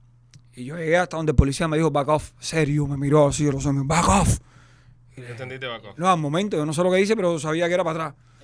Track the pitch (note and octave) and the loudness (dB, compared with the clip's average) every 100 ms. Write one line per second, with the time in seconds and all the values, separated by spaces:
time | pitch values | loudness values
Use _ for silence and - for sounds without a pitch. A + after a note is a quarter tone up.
0 | _ _ _ - - - B2 E3+ D#3+ F3 | _ _ _ -20 -20 -16 -12 -8 0 0
1 | F3 D#3+ D#3 B2 C#3 C3+ E3 D#3 D#3+ C#3+ | 0 -2 0 2 2 0 -2 0 0 0
2 | C#3 D3+ - - - D#3+ D3 D3 C#3+ C#3+ | 0 -2 -2 -12 -6 -2 0 0 -2 -2
3 | C#3+ D3+ C#3+ C3+ D3 C3+ C#3+ C#3 C3+ D#3+ | 2 4 4 4 0 0 0 0 0 2
4 | E3+ F#3+ D#3+ - - - - _ - - | 4 4 2 0 -4 -20 -20 _ -20 -20
5 | _ - A#2+ A#2+ B2+ C3 C3 A2+ G#2+ C#3 | _ -18 -16 -12 -12 -10 -10 -10 -12 -4
6 | F3+ F3 D3 D#3+ G#3 F3+ D3+ D3+ F3+ F#3 | 0 0 0 -2 -2 -2 -2 0 2 2
7 | G3+ A3 F3 E3+ D#3 D#3+ E3+ F3+ E3+ E3 | 2 2 0 -2 -2 -2 2 4 2 0
8 | D#3 - _ _ | -6 -10 _ _